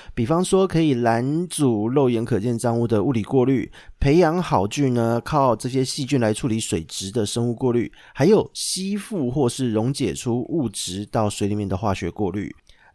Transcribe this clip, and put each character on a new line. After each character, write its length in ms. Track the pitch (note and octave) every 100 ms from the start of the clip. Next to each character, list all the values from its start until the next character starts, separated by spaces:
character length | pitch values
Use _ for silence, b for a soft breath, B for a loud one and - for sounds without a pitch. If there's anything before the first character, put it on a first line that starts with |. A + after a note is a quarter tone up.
| B -
比 100 | A2+
方 180 | E3
说 220 | F#3 F#3+ F#3+
可 160 | D#3+
以 140 | D#3+ B2
拦 520 | A#2+ A#2 C3 D#3 F3
阻 400 | - C#3 A2 A2
肉 220 | C#3 C3
眼 160 | A#2 A#2+
可 140 | G#2+
见 180 | A2+ A#2
脏 220 | B2 A#2
污 80 | A#2
的 160 | A2
物 80 | A2
理 100 | A#2
过 240 | G2+ C3+ B2
滤， 260 | C3 - B B -
培 180 | C#3+ D#3+
养 240 | E3 F3
好 240 | F3 B2+ G2+
菌 300 | C#3+ C3+ A#2+
呢， 260 | A#2 A#2
靠 320 | - D3+ C3+ A2
这 140 | B2+
些 160 | C3 C3
细 180 | -
菌 160 | B2+ C#3
来 140 | A2+
处 140 | G#2+ A2+
理 120 | A2
水 240 | - F#2 D#2+
质 260 | - F#2+
的 120 | A#2
生 240 | G#2 - A#2+
物 60 |
过 180 | A2+ B2+
滤， 200 | A#2+ - B B -
还 100 | D3
有 240 | G#3 - -
吸 420 | - F#3 F#3+ G3+
附 320 | G3+ G3+ B2
或 180 | C3+ B2
是 240 | - B2+
溶 220 | G#2+ A#2
解 180 | C3+ A#2
出 320 | C#2 B2+ A#2+ -
物 180 | E3 A#2
质 380 | - - F#2 G#2
到 180 | A#2 G#2+
水 180 | - G2+
里 60 |
面 160 | G#2 G2
的 80 | F#2
化 160 | F#2+
学 160 | F#2+ F2
过 220 | - G2+
滤。 200 | G2 F#2 - _ b b